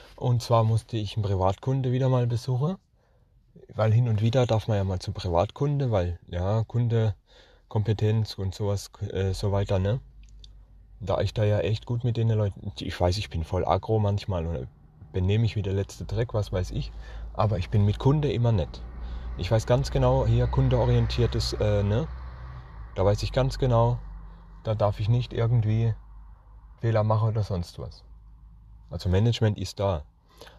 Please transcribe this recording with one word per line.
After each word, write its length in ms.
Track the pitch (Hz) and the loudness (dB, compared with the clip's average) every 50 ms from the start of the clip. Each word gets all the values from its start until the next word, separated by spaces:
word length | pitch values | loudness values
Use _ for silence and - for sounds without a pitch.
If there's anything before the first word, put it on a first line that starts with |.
| - - - | -20 -20 -10
Und 280 | - - 127 123 117 - | -4 0 0 0 0 2
zwar 200 | - 120 117 113 | 2 2 4 4
musste 320 | 110 113 110 - - - | 4 2 0 0 -2 -4
ich 220 | 110 104 98 - | -4 -4 -4 -4
einen 60 | 113 104 | -2 -2
Privatkunde 680 | 98 101 92 92 95 95 - - 131 135 135 127 127 | 0 0 2 2 2 0 0 -2 -2 -2 0 0 0
wieder 160 | 123 127 135 | 0 2 2
mal 200 | 127 131 123 120 | 2 2 2 2
besuchen. 500 | 120 123 117 - - 127 123 143 165 196 - _ _ _ _ _ _ _ _ _ _ _ _ _ _ _ - - - - | 0 -2 -2 -2 -2 -2 0 0 -2 -2 -6 _ _ _ _ _ _ _ _ _ _ _ _ _ _ _ -20 -20 -8 -2
Weil 180 | 104 107 110 | 2 4 4
hin 160 | 107 117 123 | 6 4 4
und 140 | 117 107 101 | 4 2 2
wieder 240 | 110 117 117 131 123 | 2 2 4 4 4
darf 220 | - 113 107 - | 4 2 0 2
man 100 | - 107 | 0 0
ja 60 | 101 98 | 0 0
mal 160 | 98 95 90 | 0 -2 -2
zum 160 | - - 90 | -4 -6 -6
Privatkunde, 760 | 90 - 92 82 85 101 - - - 143 147 147 143 139 123 | -6 -4 0 2 2 2 2 -2 -2 -2 0 0 0 0 2
weil, 300 | 110 95 87 87 87 - - | 2 2 0 0 -4 -6 -10
ja, 360 | - 87 87 90 98 107 113 110 | -8 -6 -4 -2 0 0 0 -2
Kunde, 500 | - - 117 120 117 117 113 113 110 - - _ _ _ - - - _ _ _ | -2 -2 0 0 2 2 2 2 0 -2 -4 _ _ _ -20 -20 -20 _ _ _
Kompetenz 680 | - - 110 101 113 104 - 110 107 110 113 107 - - | -4 -2 -2 0 0 0 2 2 2 2 2 0 -2 -4
und 180 | - 95 95 - | -6 -6 -6 -4
sowas, 380 | - 107 101 101 101 - - - - 104 98 | -4 -2 -2 -2 -2 -4 -10 -10 -8 -8 -4
äh, 240 | - 92 98 95 92 | -2 -2 0 0 -2
so 180 | - - 101 | -2 -2 0
weiter, 280 | 98 98 101 - 104 92 | 0 0 0 0 0 0
ne? 220 | 92 101 117 135 - - - - - - - - - - - - - - - - - - - - | 2 2 0 -2 -4 -10 -18 -20 -20 -20 -20 -20 -20 -20 -20 -20 -20 -20 -20 -20 -20 -20 -16 -10
Da 200 | 101 - 90 - | -4 -2 0 0
ich 140 | - 98 - | 0 -2 0
da 100 | - 107 | 0 2
ja 180 | 104 104 101 | 2 2 2
echt 260 | - 92 110 - - | 0 0 -2 -2 -4
gut 160 | - 120 117 - | -4 -4 -2 -2
mit 120 | 120 113 | -2 0
den 140 | 120 113 113 | 0 0 0
Leuten, 420 | 110 107 104 98 - - - 101 - - | 2 2 0 -2 -4 -6 -10 -12 -10 -8
ich 220 | - - - - | -8 -8 -2 0
weiß, 160 | 87 90 90 | 2 2 2
ich 140 | 107 - - | 0 -4 -6
bin 120 | - 82 80 | -6 -6 -4
voll 220 | - 92 90 - | -2 -2 -2 0
aggro 320 | - 87 95 - - 110 | 2 0 0 0 0 0
manchmal 480 | 107 104 101 101 101 - - 95 85 82 | 2 2 0 0 -2 -2 -4 -4 -4 -2
und 220 | 82 82 64 65 - - - - - - - - - - | -4 -4 -6 -8 -10 -14 -20 -20 -20 -20 -20 -18 -8 -4
benehme 280 | 98 90 95 101 113 | -2 0 2 2 2
mich 140 | 117 104 - | 2 0 0
wie 80 | 110 90 | -2 -2
der 100 | 98 95 | -2 -2
letzte 320 | 98 98 - - - 90 | -2 -2 -4 -8 -12 -10
Dreck, 300 | - 101 110 120 - - | -6 -4 -4 -4 -2 -2
was 160 | 107 101 - | -2 -2 -2
weiß 180 | - 92 92 - | -2 -2 -2 -2
ich. 220 | - 113 - - - - - - - - - - - | -4 -6 -6 -8 -10 -14 -14 -14 -12 -12 -12 -8 -2
Aber 240 | - 107 104 107 | 0 0 0 0
ich 140 | 90 92 - | -2 -2 0
bin 140 | - 107 101 | 2 4 4
mit 120 | 104 101 | 4 2
Kunde 340 | - - 135 147 151 143 139 | 2 2 2 2 2 0 0
immer 200 | 85 117 120 120 | 0 0 2 2
nett. 320 | 113 92 73 - - - - - - - - - - - - - - - | 2 2 0 -2 -6 -12 -14 -14 -14 -12 -12 -10 -10 -10 -10 -10 -8 -6
Ich 100 | 92 - | -2 0
weiß 160 | 117 110 - | 0 0 2
ganz 240 | - 123 131 139 - | 2 2 2 2 0
genau, 380 | - 139 131 123 131 135 123 | 0 2 2 4 4 4 4
hier 180 | 110 113 120 123 | 2 2 2 2
kundeorientiertes, 1080 | 120 - 135 135 123 127 123 117 123 120 120 117 113 - - 117 110 - 113 - - - | 2 2 2 2 4 2 2 4 4 4 4 2 2 2 0 0 0 0 -2 -2 -2 -2
äh, 280 | - 107 107 104 101 | 0 0 2 2 2
ne? 260 | 101 101 104 123 160 - - - - - - - - - - - - - - - - - - | 2 2 0 0 -2 -4 -8 -12 -12 -14 -14 -14 -14 -14 -14 -16 -16 -16 -16 -16 -16 -8 -4
Da 100 | 98 92 | 0 2
weiß 200 | 101 104 - 107 | 2 2 2 -2
ich 80 | - | -2
ganz 260 | - 131 131 131 - | 0 0 0 0 0
genau, 400 | - 139 127 117 117 117 120 120 117 - - - - - - - - - - - - - | 0 0 2 4 4 4 4 2 -2 -6 -10 -14 -14 -16 -18 -20 -20 -20 -20 -20 -8 -4
da 80 | 113 107 | -4 0
darf 240 | 104 107 104 104 - | 2 0 0 0 0
ich 80 | 104 | 0
nicht 240 | 104 117 123 120 - | 2 2 2 0 -2
irgendwie 600 | - - 117 113 123 117 107 107 110 113 117 113 107 - - - - - - - - - - - - - - - - - | -2 0 2 2 2 2 2 2 2 2 2 0 0 -2 -8 -16 -20 -20 -20 -20 -20 -20 -20 -20 -20 -20 -20 -20 -10 -4
Fehler 240 | - 117 110 110 107 | -2 0 2 2 2
machen 240 | 110 110 107 113 113 | 2 2 2 2 0
oder 140 | 107 113 101 | 0 0 -2
sonst 360 | - 98 87 85 - - - | -2 -2 -4 -4 -6 -10 -12
was. 240 | 60 - - - - - - - - - - - - - - - - - - - - - | -12 -14 -14 -16 -20 -20 -20 -20 -20 -20 -20 -20 -20 -20 -20 -20 -20 -20 -20 -20 -14 -10
Also 180 | - 85 - | -10 -4 0
Management 500 | 90 90 98 110 120 113 - 117 107 101 | 2 2 4 4 2 2 2 2 2 2
ist 220 | - 95 - - - | 0 -4 -8 -4 -2
da. 240 | 98 98 90 76 - - _ _ _ _ _ - - - - | -2 0 -2 -2 -6 -10 _ _ _ _ _ -20 -20 -20 -20